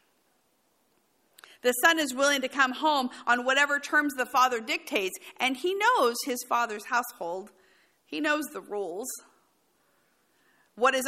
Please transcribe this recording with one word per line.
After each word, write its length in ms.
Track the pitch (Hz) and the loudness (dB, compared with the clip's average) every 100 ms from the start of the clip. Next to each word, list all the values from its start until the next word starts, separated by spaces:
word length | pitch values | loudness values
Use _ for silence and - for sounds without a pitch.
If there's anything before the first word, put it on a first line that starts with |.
| _ _ _ _ _ _ _ _ _ _ _ _ _ _ - - | _ _ _ _ _ _ _ _ _ _ _ _ _ _ -20 -4
The 100 | 247 | -2
son 260 | 247 339 320 | 4 4 4
is 160 | 285 | 0
willing 280 | 254 277 285 | 0 2 2
to 60 | 262 | -2
come 240 | 285 262 | 0 0
home 360 | 254 302 285 247 - - | 2 0 2 0 -4 0
on 180 | 240 | 0
whatever 340 | 247 269 285 285 | 2 4 4 0
terms 340 | - 302 294 | 0 0 0
the 120 | 269 247 | -2 0
father 340 | 269 254 233 | 2 2 2
dictates, 560 | 226 339 339 233 190 - - - | -4 -6 -4 -2 -2 -6 -16 -4
and 180 | 254 262 | -4 -2
he 180 | 359 | -2
knows 420 | 392 440 494 247 240 | 0 2 4 2 0
his 200 | - 247 - | -4 -6 -2
father's 380 | 240 233 208 - | 0 0 -4 -4
household. 640 | 247 247 - 170 185 208 _ _ _ _ _ | -2 -2 -6 -8 -8 -10 _ _ _ _ _
He 160 | - 311 | -12 -4
knows 240 | 302 302 294 | -2 -2 -4
the 80 | 196 | -12
rules. 480 | - 208 185 180 247 - - _ _ _ _ _ _ _ _ _ _ _ _ _ _ | -10 -8 -8 -8 -10 -12 -16 _ _ _ _ _ _ _ _ _ _ _ _ _ _
What 200 | - 254 | 0 2
is 120 | 262 | 2